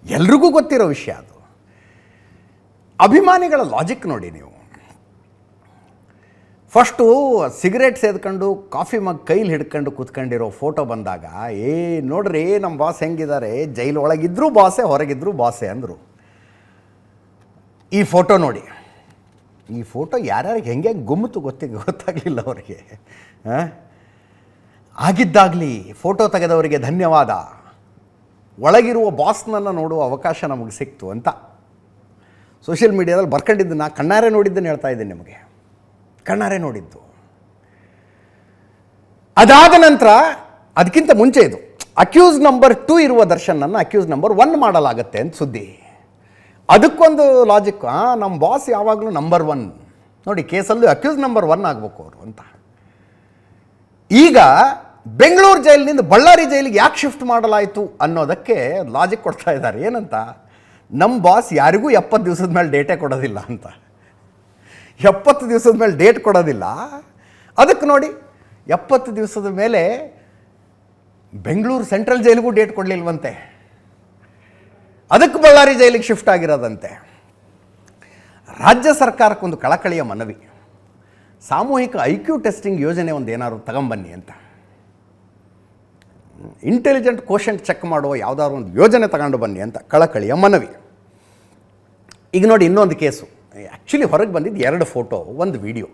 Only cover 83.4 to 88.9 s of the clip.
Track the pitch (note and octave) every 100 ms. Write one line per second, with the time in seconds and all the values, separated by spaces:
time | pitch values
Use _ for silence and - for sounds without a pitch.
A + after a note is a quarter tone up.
83.4 | B2 A2+ - A#2+ C3+ A2 F2+ F2 F#2 -
84.4 | _ _ _ _ _ _ _ _ _ _
85.4 | _ _ _ _ _ _ _ _ _ _
86.4 | G#2+ _ - A#3+ A#3+ C4+ A#3+ A#3 - G3+
87.4 | G#3 G#3 - F3 F3 D#3 C#3 C#3 G2+ C#3
88.4 | D3 C3+ G2+ F2+ G#3